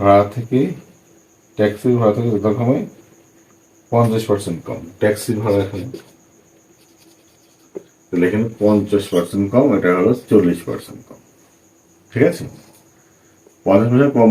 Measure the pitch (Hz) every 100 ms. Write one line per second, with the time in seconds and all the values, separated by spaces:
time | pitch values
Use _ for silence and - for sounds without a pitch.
0 | 101 101 101 120 117 127 180 - - _
1 | _ _ _ _ _ - 107 - 127 120
2 | 110 107 117 101 104 104 120 202 - -
3 | _ _ _ _ _ _ _ _ _ 117
4 | 113 110 110 101 92 80 - 87 - -
5 | 107 104 - 107 110 101 98 98 90 -
6 | - _ _ _ _ _ _ _ _ _
7 | _ _ _ _ _ _ _ - - _
8 | _ 87 90 107 117 - 104 104 98 101
9 | 98 90 87 98 101 120 143 98 90 90
10 | 101 123 - 107 87 - - - - -
11 | - - _ _ _ _ _ _ _ _
12 | _ 113 160 170 139 - - _ _ _
13 | _ _ _ _ _ _ - 101 117 127
14 | 143 127 113